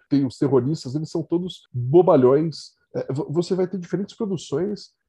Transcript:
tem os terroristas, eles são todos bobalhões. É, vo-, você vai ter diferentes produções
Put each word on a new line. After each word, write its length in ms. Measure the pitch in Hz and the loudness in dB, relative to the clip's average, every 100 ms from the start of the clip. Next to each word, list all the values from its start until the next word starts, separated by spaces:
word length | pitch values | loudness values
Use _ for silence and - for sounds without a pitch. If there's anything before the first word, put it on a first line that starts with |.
| _ | _
tem 160 | 139 | 0
os 140 | 135 - | 0 -2
terroristas, 560 | 143 131 123 160 131 | 2 2 2 -2 -6
eles 160 | 139 156 | -8 -6
são 140 | 175 | -6
todos 380 | 160 170 180 - _ | -4 -4 -4 -10 _
bobalhões. 1000 | 127 123 165 180 160 123 139 165 - - _ _ | -6 2 4 6 6 6 4 2 -6 -14 _ _
É, 180 | - - | -10 -6
vo-, 140 | 135 147 | -6 -4
você 240 | 151 170 180 | -4 -2 -2
vai 100 | 185 | -2
ter 120 | 196 | -6
diferentes 380 | 170 180 196 - | -6 -6 -6 -8
produções 760 | 220 185 - 143 185 202 - _ | -6 -6 -6 -6 -4 -8 -14 _